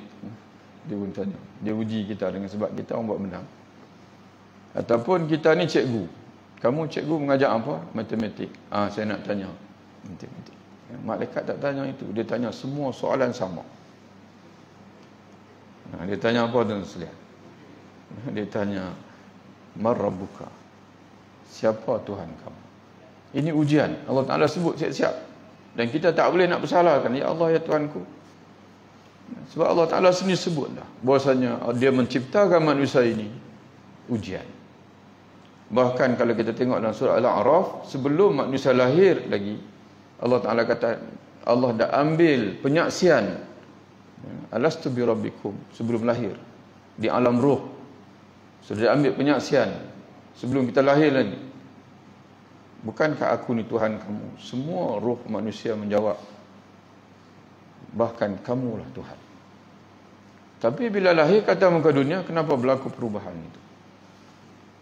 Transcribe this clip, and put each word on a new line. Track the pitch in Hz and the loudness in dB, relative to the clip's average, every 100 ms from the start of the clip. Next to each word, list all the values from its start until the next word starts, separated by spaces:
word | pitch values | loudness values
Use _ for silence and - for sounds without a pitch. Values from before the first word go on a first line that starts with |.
| - - 101 113 - - - - 160 | -14 -18 -16 -16 -20 -20 -20 -18 -10
Dia | 202 | -8
pun | 98 | -6
tanya. | - 98 85 - - | -6 -6 -8 -16 -10
Dia | 104 110 | -6 -4
uji | 110 110 101 | -2 -4 -6
kita | 101 92 | -4 -4
dengan | 95 98 | -4 -8
sebab | 104 107 | -4 -4
kita | 127 123 120 | -4 -6 -6
orang | 110 | -4
buat | 95 98 | -6 -6
benang. | 90 - - - - - - - - - - - - - 98 | -10 -14 -20 -20 -20 -20 -20 -20 -20 -20 -20 -20 -20 -10 -6
Ataupun | 92 113 117 185 156 | 0 0 2 0 2
kita | 156 160 160 | 2 4 4
ni | 170 | 2
cikgu. | 156 127 113 85 - - - - - | 2 2 -2 -6 -12 -20 -20 -20 -2
"Kamu | 117 151 151 | 0 0 -4
cikgu | - 147 160 | -4 -2 -2
mengajar | 143 135 139 | 2 2 4
apa?" | 110 127 160 - | 2 -2 -8 -8
"Matematik." | 117 110 110 104 - 95 - - | -8 -6 -4 -4 -6 -12 -12 -6
"Ah, | 104 98 | -2 -2
saya | 110 107 | -2 -4
nak | 101 - | -6 -6
tanya." | 101 92 85 - - - - 104 | -6 -6 -14 -20 -20 -20 -20 -18
"Matematik." | 87 - - - - - - - | -16 -16 -16 -18 -20 -20 -20 -18
Ya, | 120 | -12
malaikat | - - - - | -6 -6 -4 -6
tak | - 180 | -6 -4
tanya | 143 135 | -4 -4
itu. | 135 135 104 104 | -6 -8 -8 -6
Dia | |
tanya | 107 113 117 - | -4 -2 -4 -6
semua | 135 143 135 - | -8 -4 -6 -4
soalan | - 131 123 113 | -2 0 0 -2
sama. | 92 82 - - - - - - - - - - - - - - - - - - - - - - - | -6 -8 -14 -20 -20 -20 -20 -20 -20 -20 -20 -20 -20 -20 -20 -20 -20 -20 -20 -20 -20 -20 -20 -20 -18
Nah, | - | -10
dia | 92 98 | -6 -2
tanya | 117 120 | 0 2
apa, | 117 120 107 | 2 2 0
tuan | 101 | -2
sekalian? | 92 90 80 - - - - - - - - - - 107 120 104 | -6 -12 -14 -16 -20 -20 -20 -20 -20 -20 -20 -20 -18 -14 -8 -6
Dia | 101 | -6
tanya, | 110 101 98 92 85 - - - - - - - - | -4 -4 -4 -8 -12 -18 -20 -20 -20 -20 -20 -18 -4
"Man | 110 120 | -2 0
rabbuka?" | 101 92 95 - - - - - - - - - - - - | -2 -4 -12 -14 -18 -18 -20 -20 -20 -20 -20 -20 -20 -20 -20
"Siapa | - 113 110 - 110 | 0 0 0 -2 -4
Tuhan | - 98 82 | -4 -10 -10
kamu?" | 78 - - - - - - - - - | -14 -18 -20 -20 -20 -20 -20 -20 -20 -8
Ini | 135 156 151 | -4 0 0
ujian. | 147 147 95 - | 4 4 2 -2
Allah | - 131 131 | -2 0 0
Ta'ala | 151 147 | 2 2
sebut | 180 165 143 | 2 -2 -2
siap-siap. | 165 - - - - - - - - - | -4 0 -2 -2 -12 -20 -20 -20 -12 -4
Dan | 117 | -2
kita | 151 170 | 2 2
tak | 156 - | 4 4
boleh | 175 | 4
nak | 180 - | 2 2
bersalahkan, | 143 175 175 135 113 131 | 2 4 6 4 2 0
"Ya | 127 | -2
Allah, | 160 165 160 | 0 2 2
ya | |
Tuhanku." | 160 156 147 - - - - - - - - - - - - - - - - | 2 -2 -2 -6 -12 -18 -20 -20 -20 -20 -20 -20 -20 -20 -20 -20 -18 -16 -10
Sebab | - 165 | -2 2
Allah | 175 165 | 4 2
Ta'ala | - 185 | 6 4
sendiri | 180 190 175 | 4 0 0
sebut | 180 156 - | 0 -4 -4
dah | - - - | -10 -14 -4
bahwasanya | 123 139 139 131 123 117 117 123 | 4 4 4 2 2 -2 -2 2
Dia | 135 | 4
menciptakan | 127 120 135 123 208 196 170 | 4 2 0 0 2 6 6
manusia | 156 139 135 139 | 4 2 4 4
ini | 120 107 107 - - - - - - - - | 4 0 -6 -12 -18 -20 -20 -20 -20 -20 -6
ujian. | 117 92 85 - - - - - - - - - - - - - | -6 -4 -8 -10 -18 -20 -20 -20 -20 -20 -20 -20 -20 -20 -20 -2
Bahkan | 113 123 127 131 120 | 2 2 2 0 2
kalau | 120 | 0
kita | 110 113 107 | 2 0 0
tengok | 127 107 | 0 0
dalam | 110 107 | -2 0
surah | 123 90 | 2 4
Al-A'raf, | 117 90 113 165 190 - - | 2 2 4 4 2 -6 -10
sebelum | 139 135 151 202 139 | -4 0 4 4 4
manusia | 117 131 139 | 0 0 4
lahir | 123 127 156 190 - - | 4 6 6 6 4 -2
lagi, | 104 101 107 - - - - - - | -4 -4 -8 -12 -20 -20 -20 -20 -4
Allah | 123 123 | 0 2
Ta'ala | 107 117 | 2 0
kata, | 117 117 117 110 - - - - | 0 0 0 -4 -8 -16 -20 -8
Allah | - 123 127 113 | 0 2 2 2
dah | - 135 | 2 2
ambil | 151 160 170 131 104 - | 2 4 4 4 0 -2
penyaksian. | 139 160 135 - 180 135 98 85 - - - - - - - - - - - 113 | 0 2 0 2 4 4 2 -4 -12 -20 -20 -20 -20 -20 -20 -20 -16 -14 -6 -2
"Alastu | 151 - 143 | 0 -2 -4
bi | 123 | 0
rabbikum?" | 117 110 110 - 104 104 - - | 0 0 -2 -8 -10 -10 -16 -8
Sebelum | 117 113 120 | -2 0 0
lahir, | 120 101 - - - - - - - | -2 -2 -8 -16 -20 -20 -20 -20 -6
di | 107 | -2
alam | 101 120 120 | 2 4 4
roh. | 143 131 - - - - - - - - - - | 4 2 -2 -16 -20 -20 -20 -20 -20 -20 -20 -20
Sudah | - 104 113 135 | -10 0 2 4
ambil | 143 | 2
penyaksian | - 139 131 - 139 98 90 - - - - - - | 2 2 2 2 2 2 -4 -12 -18 -20 -20 -20 -10
sebelum | 123 135 120 | -2 0 2
kita | 139 | 2
lahir | 135 143 156 | 4 6 4
lagi. | 131 107 - - - - - - - - - - - - - - - 107 | 2 -2 -6 -14 -18 -20 -20 -20 -20 -20 -20 -20 -20 -20 -20 -20 -14 -10
"Bukankah | - 156 135 113 117 | -2 0 0 0 -2
aku | - | 0
ni | 117 101 | -2 -2
Tuhan | 110 110 104 | 0 0 -2
kamu?" | 92 107 110 - | -8 -10 -10 -16
Semua | - 123 151 180 156 104 | -10 -8 -6 -4 -4 -2
roh | 113 120 - | -2 -4 -6
manusia | 104 107 104 117 107 | -6 -6 -6 -6 -4
menjawab, | 104 104 104 - - - - - - - - - - - - - - - - - - | -2 0 0 -4 -10 -20 -20 -20 -20 -20 -20 -20 -20 -20 -20 -20 -20 -20 -20 -20 -12
"Bahkan | 104 113 - 104 95 | -2 -2 -2 -4 -4
kamulah | - 127 127 104 80 - | -6 -4 -4 -8 -10 -14
Tuhan." | - - - - - - - - - - - - - - - - | -16 -18 -20 -20 -20 -20 -20 -20 -20 -20 -20 -20 -20 -20 -20 -2
Tapi | 117 143 233 | -2 0 -2
bila | 202 185 | 2 4
lahir | 165 151 208 202 | 6 6 6 4
kata | 185 185 | 4 6
muka | 170 151 | 6 4
dunia, | 139 135 185 175 | 4 2 0 -2
kenapa | 165 156 135 | -2 0 2
berlaku | 127 - 123 | 2 0 -2
perubahan | - 117 104 92 82 | -6 -6 -6 -8 -12
itu? | 80 - - - - - - - - - - - - - | -14 -20 -20 -20 -20 -20 -20 -20 -20 -20 -20 -20 -20 -20